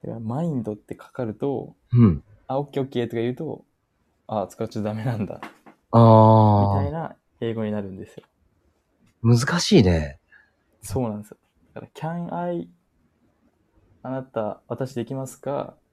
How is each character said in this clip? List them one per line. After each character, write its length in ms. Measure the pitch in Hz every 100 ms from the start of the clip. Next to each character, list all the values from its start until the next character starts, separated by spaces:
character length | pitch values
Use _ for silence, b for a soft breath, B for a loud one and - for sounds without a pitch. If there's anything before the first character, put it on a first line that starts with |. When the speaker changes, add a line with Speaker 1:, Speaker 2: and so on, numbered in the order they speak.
Speaker 1:
だ 60 | -
か 60 | 113
ら、 40 |
「Mind」 540 | 110 131 170 135 107
っ 20 | 104
て 200 | _ -
か 160 | -
か 120 | -
る 120 | 120 104
と、 400 | 139 131 - - _
Speaker 2:
う 120 | 120 113
ん。 180 | 71 _ _ _
Speaker 1:
「あ、 120 | 131
オ 60 | 143
ッ 60 |
ケ 80 | 143
ー、 40 |
オ 20 | 135
ッ 20 |
ケ 140 | 123
ー」 40 | 117
と 40 |
か 60 | 117
言 140 | 117
う 20 | 123
と、 280 | 156 - _ _ _ _ _ _ -
「あ、 200 | 110 92
使 140 | -
っ 40 | 110
ち 120 | 110
ゃ 20 |
ダ 120 | 104
メ 120 | 107 110
な 100 | 113
ん 100 | 95
だ」 140 | - - _ - _ _
Speaker 2:
あ 60 | 117
ー。 800 | 113 110 110 110 107 104 101 98
Speaker 1:
み 40 | 95
た 40 |
い 20 |
な 240 | 165 156 - _ _
英 120 | 117
語 100 | 113
に 80 | 107
な 100 | 107
る 100 | 98
ん 60 | 95
で 80 | 95
す 80 | -
よ。 80 | _ _ _ _ _ _ _ _ _ _
Speaker 2:
難 160 | 117 117 127 175
し 200 | - 190
い 40 |
ね。 360 | 95 85 73 - _ b b _ _ _
Speaker 1:
そ 180 | - 135
う 100 | 120
な 60 | 107
ん 60 |
で 60 | 104
す 40 |
よ。 60 | - _ _ _ -
だ 60 |
か 60 | -
ら、 40 | - 160 175 170
「Can 60 | 170
I、 340 | 175 170 175 _ _ _ _ _ _ _ _ _ _ _ _ _
あ 60 | 127
な 140 | 131
た、 380 | 131 113 107 98 _
私 280 | 117 131 120
で 100 | 117
き 80 |
ま 140 | 135 131
す 120 | -
か？ 360 | 135 139 - _ _